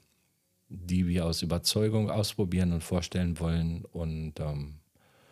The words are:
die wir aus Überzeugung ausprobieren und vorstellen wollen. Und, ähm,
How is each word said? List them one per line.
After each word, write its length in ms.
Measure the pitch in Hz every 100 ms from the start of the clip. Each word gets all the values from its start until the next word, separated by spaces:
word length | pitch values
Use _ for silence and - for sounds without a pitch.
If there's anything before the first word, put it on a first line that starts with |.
| _ _ _ _ _ _ -
die 380 | 92 87 90 90
wir 180 | 87
aus 180 | 85 82
Überzeugung 680 | 85 85 - 107 107 110 104
ausprobieren 640 | 98 101 - 95 90 90
und 100 | 85
vorstellen 560 | - 90 87 90 87 80
wollen. 460 | 82 82 82 85
Und, 560 | - 87 80 78 78 73
ähm, 400 | 78 73 71 76 _ _ _ _ _